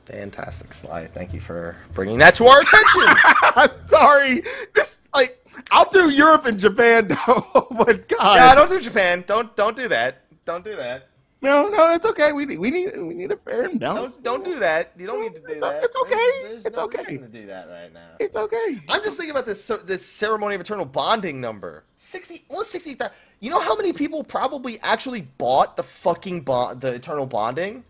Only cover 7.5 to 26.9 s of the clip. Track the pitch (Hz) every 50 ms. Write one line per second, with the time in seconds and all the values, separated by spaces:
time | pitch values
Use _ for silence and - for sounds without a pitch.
7.5 | - 269 - - 247 220 220 240 226 - - - 440 466 226 196 202 - 254 254
8.5 | 269 277 302 320 370 381 240 226 175 220 190 175 175 180 180 - 202 226 233 220
9.5 | _ - 202 220 226 269 254 214 151 117 117 131 135 _ _ _ 156 _ _ -
10.5 | 170 180 180 214 208 165 131 120 123 139 _ _ _ _ _ _ _ _ 269 269
11.5 | 285 294 - 415 415 427 320 330 339 339 339 440 427 - 294 302 302 285 294 285
12.5 | - 156 175 240 302 359 359 359 - - 175 160 170 - - - 415 - _ -
13.5 | - 226 262 359 349 233 - 143 180 220 240 262 247 _ - 233 240 - - 359
14.5 | 359 269 202 165 156 160 175 - _ 170 180 196 247 427 440 214 165 160 160 165
15.5 | - 302 - - - 302 - 466 - 523 - 381 - 427 466 494 539 554 523 427
16.5 | 453 - 196 - - - - - - - - 196 160 123 127 113 110 117 104 98
17.5 | 95 92 87 80 87 85 87 85 80 85 85 85 _ _ 427 403 - 427 440 427
18.5 | 440 453 453 403 285 196 151 - 262 381 427 427 285 269 339 311 294 269 - 240
19.5 | 196 - - - 220 196 - 180 190 180 - - - - 214 214 220 214 208 208
20.5 | 202 190 170 - 214 202 170 131 139 151 139 170 220 226 196 175 139 131 123 113
21.5 | 110 101 92 87 76 78 _ _ _ _ - - - 370 370 - 339 - _ _
22.5 | 269 359 440 - - 359 - 311 262 _ 247 202 _ _ _ _ _ _ 196 247
23.5 | 330 381 330 339 440 427 403 359 285 - 285 311 311 311 247 _ - 180 220 269
24.5 | 302 277 247 254 226 - - - 214 220 - 269 247 226 151 131 _ _ 139 120
25.5 | 131 147 190 - _ - 170 - - - - 180 170 170 - 196 180 170 135 139
26.5 | 131 123 123 101 123 127 123 131